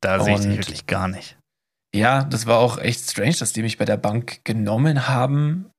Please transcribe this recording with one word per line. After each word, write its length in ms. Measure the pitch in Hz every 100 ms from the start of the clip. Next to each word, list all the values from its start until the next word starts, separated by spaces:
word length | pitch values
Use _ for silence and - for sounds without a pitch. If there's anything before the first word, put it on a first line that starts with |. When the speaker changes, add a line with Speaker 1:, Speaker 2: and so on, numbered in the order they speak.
Speaker 1:
Da 220 | 95 95
sehe 120 | 104 104
ich 40 |
dich 80 | 101
Speaker 2:
Und 60 | 101
Speaker 1:
wirklich 280 | 95 - -
gar 200 | 92 95
nicht. 280 | 95 - - _ _ _ _ _
Speaker 2:
Ja, 300 | 104 113 135
das 220 | 135 123 113
war 140 | 113
auch 180 | 120 -
echt 320 | 95 120 -
strange, 260 | - 107 170
dass 120 | 113
die 120 | -
mich 140 | 110 -
bei 80 | 107
der 120 | 107
Bank 480 | 107 110 123 - -
genommen 640 | 110 104 110 147 143 127
haben 640 | 131 135 143 147 170 196